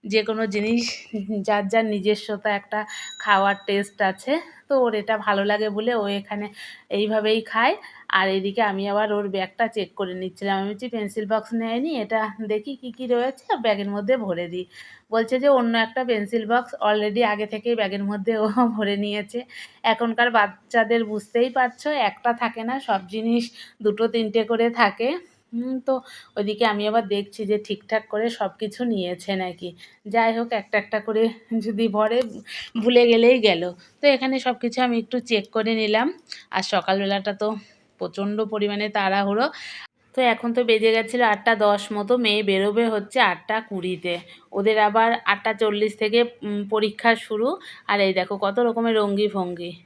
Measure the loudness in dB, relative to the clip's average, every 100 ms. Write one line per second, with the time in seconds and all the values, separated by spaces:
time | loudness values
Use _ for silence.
0 | 0 0 0 -2 -2 -2 0 0 -2 -8
1 | -10 -8 -6 -4 0 0 2 0 0 0
2 | 0 0 -2 -4 -2 -2 -4 -6 -6 -12
3 | -14 -8 2 4 4 0 0 -2 -2 0
4 | -2 0 -2 -2 -4 -20 _ 2 2 0
5 | -2 -2 0 0 2 0 0 -2 -2 0
6 | -2 -4 -6 -8 -8 -12 -18 -20 _ -2
7 | 0 2 2 0 0 2 2 0 -8 -18
8 | -2 0 2 0 0 0 0 0 -2 0
9 | 0 -2 -2 -4 -6 -2 -2 -2 -6 -6
10 | -6 -6 -10 -6 -2 -2 -2 -6 -8 -6
11 | -6 -6 -2 -2 -2 -4 -2 -2 -2 -4
12 | -2 -2 -2 -6 -4 -4 -4 -12 -14 -10
13 | -2 0 0 -6 -6 -2 0 0 -2 -4
14 | 0 0 0 -4 -6 -8 -10 -16 -20 -20
15 | _ -2 0 2 4 4 4 2 0 -2
16 | 0 -2 0 -2 2 0 0 -2 2 2
17 | 0 2 0 0 -4 -4 -2 0 0 -2
18 | -4 -2 -2 0 2 2 2 2 -2 0
19 | -2 -4 -6 -10 -12 -18 -20 _ 0 0
20 | 0 2 2 4 2 -2 _ 0 4 2
21 | 0 -6 -4 0 0 0 -2 -2 -4 0
22 | -2 0 -2 0 -4 -4 -6 -6 -2 -4
23 | -2 -4 0 0 -2 -12 -20 _ -2 0
24 | 0 0 0 0 0 2 2 4 2 2
25 | -4 -4 -10 _ _ -8 -6 -6 -2 -4
26 | -4 -20 -12 -4 -4 2 0 2 0 0
27 | 0 -4 -4 -8 -4 -4 -4 -10 -4 -4
28 | -2 -4 -4 -4 -6 -6 -10 -6 -4 -2
29 | -4 -6 -4 -4 -4 -8 -14 -14 -20 _
30 | -2 2 2 0 -2 -4 0 -2 0 -6
31 | -2 0 0 -2 _ -4 -2 -2 0 2
32 | 2 0 -2 -8 -14 -14 -8 -2 4 6
33 | 8 8 8 8 4 2 -2 -8 -20 _
34 | 4 4 0 -2 -2 -2 -4 0 0 0
35 | -2 -6 0 -2 0 -2 0 0 2 2
36 | 0 -4 _ -20 -6 -6 -2 -2 0 -2
37 | -2 -4 -4 -4 -6 -6 -12 _ _ _
38 | -10 -6 -6 -4 -4 -4 -4 -4 -4 0
39 | 0 0 0 0 0 -4 -16 -16 -18 _
40 | _ 0 2 2 0 0 2 4 4 2
41 | 0 2 2 4 2 4 4 2 -2 -6
42 | 0 2 2 2 2 2 2 2 0 0
43 | -2 2 2 2 -4 -4 -4 -6 -4 -4
44 | -4 -6 -8 -20 _ 0 2 4 4 4
45 | 4 2 0 0 -2 0 0 2 -2 0
46 | 0 2 2 -2 -6 -6 -2 0 0 2
47 | 2 2 -2 -2 -2 -2 -10 -16 -2 2
48 | 2 2 -2 -2 -2 2 0 2 0 2
49 | 2 0 0 -2 -6 -6 -10 -12